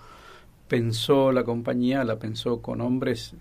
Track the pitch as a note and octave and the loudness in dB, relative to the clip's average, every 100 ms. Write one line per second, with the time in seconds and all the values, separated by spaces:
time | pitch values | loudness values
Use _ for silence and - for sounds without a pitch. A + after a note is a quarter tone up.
0 | - - - - - - - B2 A2+ A2+ | -20 -20 -20 -20 -20 -20 -2 0 0 0
1 | - C#3+ C3+ B2+ A#2+ A#2 A#2 B2 B2 C3+ | 2 4 6 4 0 -2 -2 0 2 0
2 | A#2+ A2 A2+ A2 B2 A#2 B2+ A#2 A#2+ B2+ | -2 -4 -6 -6 -4 -4 -4 -4 -2 0
3 | C3 A#2 - - | 0 -4 -8 -18